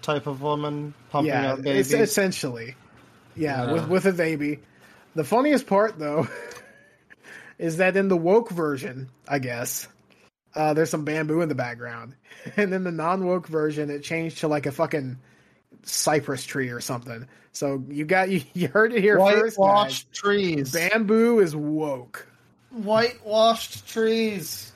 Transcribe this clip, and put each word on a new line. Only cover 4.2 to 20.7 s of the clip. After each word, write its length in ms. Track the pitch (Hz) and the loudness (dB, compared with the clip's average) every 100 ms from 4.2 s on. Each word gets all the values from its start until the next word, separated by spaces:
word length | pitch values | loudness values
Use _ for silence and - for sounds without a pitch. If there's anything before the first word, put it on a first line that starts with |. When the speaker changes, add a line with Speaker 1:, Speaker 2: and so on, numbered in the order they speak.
| 160 156 147 147 _ _ - - _ 160 | 0 0 -4 -6 _ _ -20 -20 _ -8
Speaker 2:
The 60 | |
funniest 420 | 147 220 285 277 - | 0 2 4 2 2
part, 320 | 196 220 170 | 2 2 -2
though, 300 | 151 147 - - - - - - _ | -4 -2 -2 -6 -16 -18 -20 -20 _
<laughs> 640 | _ _ - - - - - | _ _ -20 -20 -20 -20 -8
is 200 | 170 160 | -6 0
that 180 | 185 185 | 2 2
in 140 | 196 | 2
the 80 | 180 | 2
woke 320 | 165 214 233 | 4 4 2
version, 580 | 175 156 139 131 127 131 _ - | -4 -2 -2 -6 -10 -14 _ -4
I 140 | 139 | -4
guess, 480 | 127 120 123 - - _ _ _ _ _ _ | -2 -6 -6 -8 -10 _ _ _ _ _ _
uh, 200 | - 156 | -2 0
there's 160 | 151 160 | 2 2
some 160 | 170 147 | 0 -2
bamboo 340 | 156 151 156 | -4 0 0
in 80 | 170 | 0
the 80 | 135 | -2
background. 600 | 120 117 120 117 117 - | -6 -8 -12 -12 -16 -20
<laughs> 380 | _ - - - | _ -20 -8 -2
And 160 | 202 | -2
in 100 | 185 | -2
the 80 | 185 | -4
non-woke 560 | 165 160 190 180 180 165 | -4 -2 0 0 -2 -2
version, 420 | 156 151 151 147 | -2 -2 -2 -6
it 140 | 147 | -6
changed 360 | 147 165 165 156 | -6 -4 -4 -4
to, 100 | 165 | -2
like, 160 | 151 143 | 0 -2
a 80 | |
fucking 440 | 131 160 156 131 127 _ _ _ _ _ - | -2 -2 -2 -6 -10 _ _ _ _ _ -20
cypress 600 | - - - 151 139 135 | -8 -2 0 0 -2 -8
tree 240 | - 139 127 | -6 -6 -6
or 140 | 120 | -6
something. 460 | - 123 123 113 127 _ _ | -8 -8 -8 -14 -16 _ _
So 280 | - 143 139 131 | -6 -4 -4 -6
you 160 | 143 | -8
got, 240 | 151 185 190 | 0 2 2
<laughs> 0 | |
you, 120 | 185 - | 0 -2
you 140 | 180 180 | -4 0
heard 240 | 202 220 | 4 4
it 60 | 233 | 4
here 180 | 196 196 | 6 6
first, 400 | 196 208 226 220 | 6 6 2 4
Speaker 1:
Whitewashed 540 | 196 202 208 - - | 4 6 4 -4 -10
Speaker 2:
guys. 80 | - | -6
Speaker 1:
trees. 520 | 202 202 190 151 131 | 0 2 2 0 -2